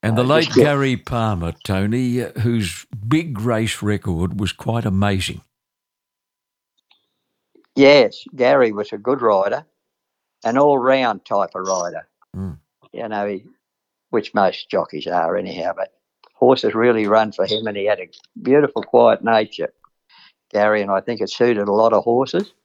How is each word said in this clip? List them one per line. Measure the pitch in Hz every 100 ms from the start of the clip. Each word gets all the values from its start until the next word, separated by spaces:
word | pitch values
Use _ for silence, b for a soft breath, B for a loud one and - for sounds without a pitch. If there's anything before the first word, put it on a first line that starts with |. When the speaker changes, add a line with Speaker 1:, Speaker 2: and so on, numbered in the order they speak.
Speaker 1:
And | 110 113
the |
Speaker 2:
Uh, | 123
Speaker 1:
late | 156
Speaker 2:
just | 160 -
get |
Speaker 1:
Gary | 143 143 135 123
Palmer, | - 120 113 98 82 -
Tony, | - 95 101 120 127 123
uh, | 113 -
whose | 117 117 95 82 - 110 107
big | 156 170 110
race | 113 113 110 -
record | 104 104 - 82 90 -
was | 98
quite | - - 117
amazing. | 110 95 101 95 92 90 _ _ _ _ _ _ _ _ _ _ _ _ _ _ _ _ _ _ _ _ _ _ _
Speaker 2:
Yes, | - 139 147 113 - -
Gary | 131 123 139 120
was | 104 101
a | 107
good | 107 135
rider, | 117 98 101 127 156 _ _ _ _ _ _ _
an | 117 127
all-round | 147 139 123 135 123 98
type | - 101 95
of | 92 95
rider. | 95 87 82 - _ _ 92
Speaker 1:
Mm. | 95 76 _ _ _
Speaker 2:
You | - 113
know, | 107 104
he, | 98 - _ _ _ _ _ _
which | 113 -
most | 107 95 - -
jockeys | 98 78 78 76
are | 87 82 90
anyhow, | 92 82 85
but | 95 95 _ _ _ _
horses | _ 123 131 110
really | 110 120 113 107
run | 110 110
for | - -
him, | 107 113
and | 104
he | 101
had | 98
a | 90 - _ -
beautiful, | 123 143 147 -
quiet | - 120 117 107
nature, | 110 113 110 - 82 _ _ _ _ b b _ _
Gary, | 104 107 107
and | 101
I | 98
think | - 113
it | 98
suited | - 120 110 101
a |
lot | 104 113
of | 110
horses. | 117 117 131 170 208 _